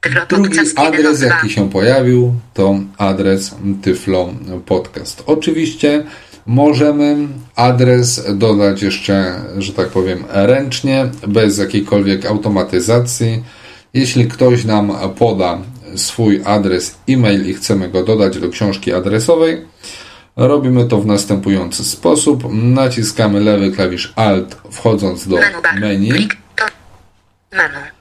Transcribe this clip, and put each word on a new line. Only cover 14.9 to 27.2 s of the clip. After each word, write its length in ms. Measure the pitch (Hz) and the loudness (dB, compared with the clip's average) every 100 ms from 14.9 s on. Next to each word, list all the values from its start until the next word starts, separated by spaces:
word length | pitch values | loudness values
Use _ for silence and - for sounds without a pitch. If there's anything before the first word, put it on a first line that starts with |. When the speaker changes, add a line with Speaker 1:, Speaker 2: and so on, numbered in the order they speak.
| 95 95 - | -2 -6 0
Speaker 2:
poda 400 | 117 98 90 85 - - - 95 | 0 2 -2 -2 -10 -16 -16 -8
swój 460 | - - 110 98 | -8 0 2 2
adres 500 | 98 104 95 90 - - - | 2 0 2 0 -4 -10 0
e-mail 400 | 131 110 101 95 | 2 4 2 -2
i 40 | |
chcemy 340 | 92 - 98 92 | -6 -2 -2 0
go 140 | 92 | -2
dodać 360 | 90 107 98 92 | 0 2 2 0
do 100 | 90 | -6
książki 420 | - 104 95 - | -2 -4 -2 -2
adresowej, 720 | 90 92 107 117 165 160 160 - _ - - - - _ - | -2 0 -2 2 2 2 0 -8 _ -20 -20 -20 -20 _ 0
robimy 480 | 127 147 131 127 120 | 2 2 2 2 2
to 100 | 107 | 2
w 60 | 107 | 2
następujący 800 | 101 - 98 98 98 87 - | 0 0 -2 0 0 -2 -6
sposób. 580 | - - 170 151 - 143 120 | -6 -2 2 2 2 0 -2
Naciskamy 880 | 110 120 127 131 120 110 - 107 101 | 0 2 2 2 0 -4 0 0 2
lewy 300 | 107 104 98 | 2 2 0
klawisz 420 | 92 92 87 - - | 0 -2 -2 -8 0
Alt, 400 | 107 95 90 - - | 2 2 -2 -14 -20
wchodząc 560 | - 117 101 98 87 95 | -4 0 0 -2 -4 -2
do 80 | 90 | 0
Speaker 1:
Menu 260 | 202 170 | 0 0
bar. 180 | 170 98 | -4 -2
Speaker 2:
menu. 340 | 104 98 101 | -2 -2 0
Speaker 1:
Klik. 220 | 127 208 - _ - | 0 0 -4 _ -8
To. 80 | 214 - - - _ _ | -8 -8 -20 -20 _ _